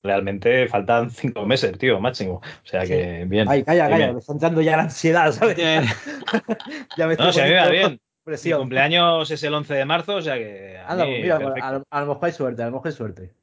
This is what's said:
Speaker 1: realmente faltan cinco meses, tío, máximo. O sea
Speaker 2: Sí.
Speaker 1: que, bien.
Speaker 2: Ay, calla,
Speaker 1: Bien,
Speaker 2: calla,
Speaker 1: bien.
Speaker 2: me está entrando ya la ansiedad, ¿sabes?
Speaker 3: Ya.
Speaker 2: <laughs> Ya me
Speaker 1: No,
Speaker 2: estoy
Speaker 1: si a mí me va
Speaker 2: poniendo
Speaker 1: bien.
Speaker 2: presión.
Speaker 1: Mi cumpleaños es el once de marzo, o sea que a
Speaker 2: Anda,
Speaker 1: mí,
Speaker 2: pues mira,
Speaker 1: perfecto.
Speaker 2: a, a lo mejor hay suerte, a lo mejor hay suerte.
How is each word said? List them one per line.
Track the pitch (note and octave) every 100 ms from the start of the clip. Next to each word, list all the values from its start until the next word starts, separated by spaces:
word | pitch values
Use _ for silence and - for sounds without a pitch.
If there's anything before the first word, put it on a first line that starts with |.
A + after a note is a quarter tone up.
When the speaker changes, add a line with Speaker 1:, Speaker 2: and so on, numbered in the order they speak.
Speaker 1:
realmente | G2+ G2 G2 G2 A#2 B2+ B2
faltan | G#2 G2+ A#2 A#2+
cinco | - B2+ G#2+ G2+
meses, | C3 G#2 F#2
tío, | B2+ G2+
máximo. | A#2 B2 F#2+ F2 - -
O | -
sea | F#2
Speaker 2:
Sí. | F#2
Speaker 1:
que, | F2+ F2+ E2+ F2+
bien. | G2+ A2
Speaker 2:
Ay, | C#3
calla, | D3 E3+ D3
Speaker 1:
Bien, |
Speaker 2:
calla, | E3 C#3
Speaker 1:
bien. |
Speaker 2:
me | B2
está | -
entrando | D3 E3 D#3+
ya | D#3+ D#3
la |
ansiedad, | D#3+ C#3 E3 E3+ D#3
¿sabes? | A2+ A3+ E3
Speaker 3:
Ya. | E3 D#3
Speaker 2:
<laughs> | B2 G#2+ C#4+ C#4+ - A3+ - A3 - D4+ C4 -
Ya | D#3+
me | E3
Speaker 1:
No, | E3+
Speaker 2:
estoy |
Speaker 1:
si | E3+
a |
mí | C#3
me | F3+
va |
Speaker 2:
poniendo | D3+ E3 G3
Speaker 1:
bien. | C3 _ _
Speaker 2:
presión. | - D3 E3+ D3+
Speaker 1:
Mi |
cumpleaños | C3 C3 C#3+ F3 E3+ E3 D3
es | D3
el | D3+
once | D3+ D3
de | C#3+
marzo, | C3+ E3+ E3 G3+
o |
sea | D#3
que | B2+ G#2+ G2 G2 F#2
a | F#2
Speaker 2:
Anda, | F3+
Speaker 1:
mí, | D3+
Speaker 2:
pues | B2
mira, | F3 D#3
Speaker 1:
perfecto. | C3+ C3 C3 C#3 C#3
Speaker 2:
a, | D3
a |
lo | C#3+
mejor | C#3+ F3
hay |
suerte, | E3 C3 A#2
a | A#2
lo |
mejor | C3 D#3+
hay |
suerte. | D3 A2 F#2 F#2 _